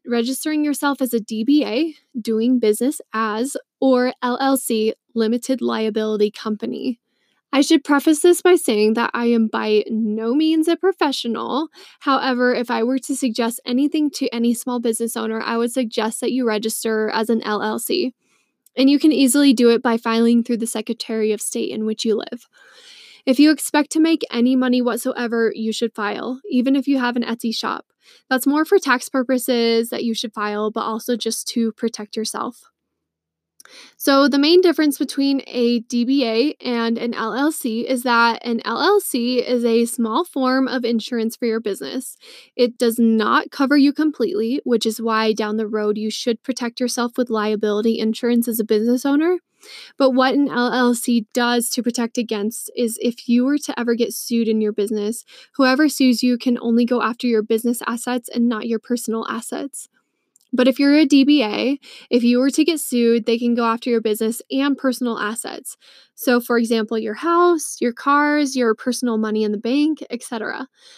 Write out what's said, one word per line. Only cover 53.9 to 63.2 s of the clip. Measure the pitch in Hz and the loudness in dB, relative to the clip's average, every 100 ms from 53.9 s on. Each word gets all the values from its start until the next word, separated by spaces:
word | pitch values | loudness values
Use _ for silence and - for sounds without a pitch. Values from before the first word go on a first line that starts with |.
get | 233 240 | 0 -2
sued | - - 233 226 | -4 -4 -2 0
in | 220 | 0
your | 214 | 0
business, | 214 208 214 208 233 - - - - | -2 -4 -2 -4 -6 -12 -20 -12 0
whoever | 262 262 311 | 2 4 2
sues | - 262 226 | 4 2 2
you | 247 240 | 0 0
can | 262 240 | -2 -2
only | 233 233 | 0 2
go | 240 247 | 2 0
after | 226 240 247 | -2 -4 -2
your | 220 | 0
business | 214 226 240 233 - | 0 0 0 -4 -6
assets | 233 - 247 - | -6 -4 -6 -4
and | 240 233 | -2 0
not | 220 233 | 0 -4
your | 226 | -6
personal | - 240 - 226 - | -4 -6 -4 -6 -6
assets. | 226 - - 285 - - _ _ _ _ _ - | -8 -8 -10 -10 -12 -20 _ _ _ _ _ -6
But | 254 254 | 2 2
if | 262 | 4
you're | 277 294 | 4 4
a | 302 | 6
D | 277 | 4
B | 269 294 | 6 4
A, | 214 208 233 277 - - - | 2 0 -2 -2 -8 -18 -2
if | 240 | 2
you | 240 247 | 4 4
were | 269 | 2
to | 311 | 2
get | 311 320 | 0 0
sued, | - 247 233 233 | -2 2 2 2